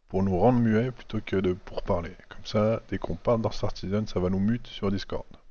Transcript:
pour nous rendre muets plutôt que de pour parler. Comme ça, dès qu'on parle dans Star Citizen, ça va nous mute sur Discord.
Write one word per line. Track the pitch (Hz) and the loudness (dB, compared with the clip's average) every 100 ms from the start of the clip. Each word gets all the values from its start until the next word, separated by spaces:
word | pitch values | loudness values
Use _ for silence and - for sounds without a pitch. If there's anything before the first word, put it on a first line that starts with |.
| _ | _
pour | 95 | 0
nous | 98 90 | 2 4
rendre | 113 123 | 4 6
muets | 113 110 127 | 4 4 2
plutôt | - - 107 | -4 -6 -6
que | - 98 | -2 0
de | 95 | 0
pour | 90 - - | -2 -6 -6
parler. | - 90 82 - - | -2 -2 -2 -10 -16
Comme | - | -14
ça, | - 107 107 113 - | -2 2 2 0 -2
dès | 101 | -6
qu'on | - 87 | -4 -2
parle | - 117 | 0 2
dans | 110 | 0
Star | - 90 | 0 -2
Citizen, | - 92 101 107 | -2 -2 -2 0
ça | - | 0
va | 90 | 0
nous | 95 | 2
mute | 101 117 - | 2 0 -4
sur | - 101 | -4 -2
Discord. | 98 - - - - - | -2 -2 -6 -8 -16 -20